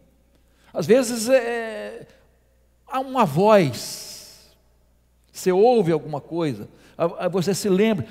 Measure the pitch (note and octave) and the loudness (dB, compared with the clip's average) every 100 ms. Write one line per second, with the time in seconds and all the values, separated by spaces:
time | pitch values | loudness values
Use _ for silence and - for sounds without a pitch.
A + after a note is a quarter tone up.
0 | _ _ _ _ _ _ _ - D#3 B3 | _ _ _ _ _ _ _ -4 2 4
1 | A#3 A#3+ A3 C4 A#3 A#3 A3+ G#3+ G#3 A#3 | 2 -4 2 2 2 -6 -8 -10 -14 -16
2 | A#3 _ _ _ _ _ _ _ - C4 | -20 _ _ _ _ _ _ _ -10 -8
3 | C4+ C4 G3 C#3 G#3 G#3 D3 G#2+ - - | -4 0 0 2 6 6 4 -2 -10 -14
4 | - - - - _ _ _ _ _ _ | -16 -18 -20 -20 _ _ _ _ _ _
5 | _ _ _ - F#3+ F3+ A3+ A#3+ E3+ D#3 | _ _ _ -6 0 4 4 4 2 0
6 | C#3 C#3+ - E3 D#3+ G#2 G#2 - - - | -4 -10 -8 -4 -4 -4 -12 -20 -14 -4
7 | E3+ - F3+ F#3 E3+ G3 G#3+ F#3 A3 G3 | -4 -2 -4 -2 -2 -2 0 2 2 0
8 | C3 | -6